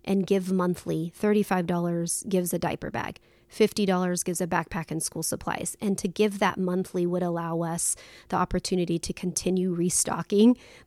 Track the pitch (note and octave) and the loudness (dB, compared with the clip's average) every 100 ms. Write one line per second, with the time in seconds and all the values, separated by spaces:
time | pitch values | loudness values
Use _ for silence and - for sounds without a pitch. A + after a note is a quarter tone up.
0 | - G3 F3 G3 F#3 F#3+ F3+ F3 - D#3+ | -2 0 2 0 2 0 2 -2 -2 -4
1 | E3 - G#3 G#3 G3+ F#3 E3+ F3 F3 E3+ | -4 0 2 4 4 0 0 0 0 0
2 | E3+ - A3+ F#3 F3 F3 D#3+ - - - | -2 -4 -2 0 0 -2 -2 -4 -6 -6
3 | - - _ _ _ - G#3+ - G3 F3+ | -8 -10 _ _ _ 2 2 2 2 2
4 | F3+ F3+ - F3 F3 E3+ E3 F3 D#3+ D#3 | 2 -2 -2 -2 0 -2 -2 -6 -6 -6
5 | - E3+ - - - - F3+ - G#3 F#3+ | -6 -6 -6 -4 -4 -4 -6 -4 -2 -2
6 | G3 - G#3+ G3 F#3+ F3+ F#3 F3+ F#3 F#3 | -2 0 0 2 0 0 0 0 -2 -2
7 | F3 F3+ F3 E3+ E3 E3 E3+ E3+ - - | 0 0 0 -2 -2 -2 -2 -2 -2 -4
8 | - - - F3+ F3+ F3+ - F#3 E3+ E3+ | -8 -20 -4 -2 0 -2 0 0 0 -2
9 | - - F3+ - F#3 F#3 F#3 E3+ F3 - | -4 -6 -4 -2 0 2 2 0 0 0
10 | - - - G3+ A3+ B3 - - | 0 -2 0 6 6 6 0 -20